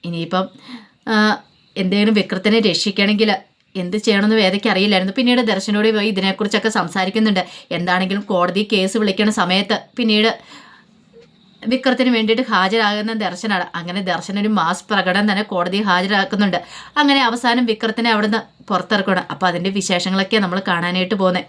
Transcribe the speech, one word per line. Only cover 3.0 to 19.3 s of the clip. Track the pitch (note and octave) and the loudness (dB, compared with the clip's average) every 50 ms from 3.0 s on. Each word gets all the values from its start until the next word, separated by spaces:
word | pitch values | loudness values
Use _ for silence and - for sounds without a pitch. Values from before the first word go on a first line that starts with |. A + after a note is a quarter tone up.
| G3+ G3+ G#3+ G3+ A3 G#3 G3 - - _ _ _ _ _ _ | 0 0 2 2 2 2 0 -2 -4 _ _ _ _ _ _
എന്ത് | F#3+ F3+ F3 F3+ | -8 -8 -4 -6
ചെയ്യണമെന്ന് | G#3+ G#3+ - G#3 G3+ G#3 G#3+ A3 | -2 0 2 2 4 4 4 4
വേദയ്ക്ക് | A3 G#3 F#3 F#3 G3+ - A#3 G3 | 4 4 2 2 0 0 0 0
അറിയില്ലായിരുന്നു. | F#3 G3 G#3 G3+ F#3 F#3 F#3+ G3 - | 2 2 2 2 2 0 0 -2 0
പിന്നീട് | B3 A#3+ B3 B3 A#3 A3 G3+ | 2 2 2 2 2 0 0
ദർശനോട് | F#3+ G3 - G#3 G#3 G#3+ A3+ A3 | -2 -2 -2 -2 2 2 2 2
പോയി | G#3+ G3+ A3 | 2 0 0
ഇതിനെക്കുറിച്ചൊക്കെ | G#3+ F#3+ F#3 G3 F#3+ - G#3+ G3+ - G#3+ - A3 G#3+ G#3+ | 0 0 0 -2 -2 -2 -2 -2 -2 0 0 0 0 0
സംസാരിക്കുന്നുണ്ട്. | F3 E3+ - G3 F#3 F#3 G3 A3+ A3 G#3+ G3+ F#3 F3+ - - - - _ | -2 -2 -2 -2 -2 0 0 0 2 2 2 0 -2 -4 -10 -20 -12 _
എന്താണെങ്കിലും | F3 E3+ F3 F3+ F3+ F#3 F#3 F#3 G3 G3+ G3+ | -6 -4 -2 0 0 0 0 -2 -2 -4 -4
കോടതി | - G3+ F3+ F3 F3+ F3 G3 G#3+ G#3 A3 | -2 0 0 0 2 0 -2 -2 0 0
കേസ് | G3 F#3 F#3+ - A3+ | 0 0 0 0 0
വിളിക്കണ | G#3+ G3+ F#3+ - G#3+ G#3+ | 0 0 0 0 0 0
സമയത്ത് | G#3+ - F#3 F3 F3+ F#3+ G3+ - A3 - - - _ | 0 0 0 2 2 0 0 0 -4 -4 -4 -10 _
പിന്നീട് | - A#3+ A3 G#3+ G#3 G#3 A3+ - - - - - - - - - - _ _ _ _ _ _ _ - - _ _ _ _ _ _ _ - G#3+ | -4 0 2 2 2 2 2 0 -2 -10 -20 -20 -20 -20 -20 -20 -20 _ _ _ _ _ _ _ -20 -20 _ _ _ _ _ _ _ -4 -2
വിക്രത്തിന് | B3 B3+ B3 C4+ B3 B3 B3+ B3+ | -2 0 0 0 2 2 2 2
വേണ്ടിയിട്ട് | B3 A3+ A3 G#3+ A3+ A3+ B3+ A#3+ | 2 2 2 2 2 0 0 0
ഹാജരാകുന്ന | A3 F#3 F#3 F#3+ G#3+ A3+ A3 G#3 G#3 G#3+ G#3 A3 A3+ | 2 2 2 2 2 2 2 2 0 0 -4 -4 -4
ദർശനാണ്. | A3 G#3+ F#3 E3+ F3+ - G#3+ G#3 F#3 F3 - - | -2 -4 -4 -6 -6 -4 -2 -2 -2 -2 -4 -8
അങ്ങനെ | E3+ E3+ F3 F3 G3+ G3+ | -10 -10 -6 -6 -6 -4
ദർശൻ | F#3 F3 E3 E3+ - F#3+ G3+ | -2 -4 -4 -4 -6 -4 -2
ഒരു | G#3 G#3+ | 0 0
മാസ് | G#3+ G3 D3 C#3+ F#3 F#3+ - - | 0 2 0 0 -2 -4 -4 -2
പ്രകടനം | G#3+ G3 F3+ F#3 F3+ G3 G#3 G#3+ G3 | -2 0 0 2 0 2 2 2 0
തന്നെ | G3 G#3+ | 0 -2
കോടതിയിൽ | - G#3 F3+ F3 F3+ F#3 G3+ G#3+ | -4 -2 -4 -2 -2 -2 -2 0
ഹാജരാക്കുന്നുണ്ട്. | G3+ F3+ F3+ F#3 G3 G#3 G3 G3 F#3+ - G3 G#3 G3 - - - - - - - - _ | 2 0 0 0 0 0 0 0 -2 0 0 0 0 0 -2 -6 -8 -18 -20 -20 -6 _
അങ്ങനെ | D4 D4 C#4+ C#4 C#4 C4 | 2 2 4 4 4 2
അവസാനം | B3 B3 A#3+ - B3 A#3 B3+ B3 | 0 0 0 0 0 2 2 2
വിക്രത്തിനെ | A3+ A3 A3 - A3+ A3 - A3+ A#3+ | 0 -2 -2 -2 -4 -2 0 0 2
അവിടുന്ന് | A3 G#3 G#3 G#3+ G#3 A3 G3+ - _ _ - | 2 2 2 0 0 -2 -4 -6 _ _ -8
പുറത്തിറക്കണം. | - G3+ F#3 F#3 - G#3+ G3+ F#3+ G3+ F#3+ F3+ F3+ - | -4 -4 -4 -2 0 -2 -2 0 0 0 -2 -2 -6